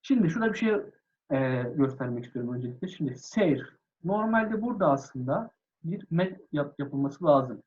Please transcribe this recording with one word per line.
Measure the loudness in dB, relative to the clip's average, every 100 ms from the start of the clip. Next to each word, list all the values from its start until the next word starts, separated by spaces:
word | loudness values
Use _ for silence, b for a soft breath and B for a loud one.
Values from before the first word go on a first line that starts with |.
Şimdi | 2 2 2
şurada | 2 0
bir | 2
şey, | 2 0 -2 _ _ _ _
e, | 0 2 0
göstermek | -2 2 0 0 -6 -6
istiyorum | -6 -6 -4
öncelikle. | -4 -6 -6 -10
Şimdi | -4 -6 -6
seyr. | -6 2 2 2 -2 _ _ _
Normalde | -2 -2 2 2 2 -2
burada | -2 2 2
aslında | 2 -2 -6 -2 -2 -4 _ _ _
bir | -8 -8 -2
met | 0 0 -4 -6
yap-, | -4 -4 -6
yapılması | -6 -2 -2 0
lazım. | 4 4 4 -8